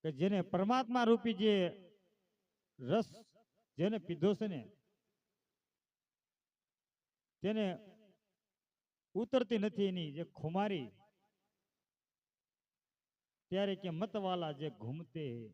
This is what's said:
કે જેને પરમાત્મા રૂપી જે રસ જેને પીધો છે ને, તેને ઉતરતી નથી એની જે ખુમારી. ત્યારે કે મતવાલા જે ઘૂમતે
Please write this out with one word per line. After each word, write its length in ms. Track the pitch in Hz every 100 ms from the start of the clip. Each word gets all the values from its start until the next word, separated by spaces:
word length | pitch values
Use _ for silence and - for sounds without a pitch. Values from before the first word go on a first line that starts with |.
કે 40 | 160
જેને 260 | 135 185 202
પરમાત્મા 680 | 185 175 202 254 233 247 226
રૂપી 300 | 226 233 190
જે 160 | 214 202 175 - - _ _ _ _ _ _ _ _ -
રસ 300 | 127 208 - - - _ _ _ _ -
જેને 200 | 185 220
પીધો 320 | - 165 185 202
છે 100 | 214
ને, 140 | 156 113 - _ _ _ _ _ _ _ _ _ _ _ _ _ _ _ _ _ _ _ _ _ _ _ _ _ _
તેને 240 | 190 220 196 170 196 - - _ _ _ _ _ _ _ _ _ _
ઉતરતી 480 | 185 233 254 233 226
નથી 280 | 208 - 196
એની 240 | 185 156 143
જે 80 | 165
ખુમારી. 560 | - 151 180 208 185 113 98 _ _ _ _ _ _ _ _ _ _ _ _ _ _ _ _ _ _ _ _ _ _ _ _ _
ત્યારે 240 | 185 196 190
કે 140 | 190
મતવાલા 680 | 160 208 214 190 180 160 143
જે 100 | 151
ઘૂમતે 560 | 110 110 151 170 160 143 120 110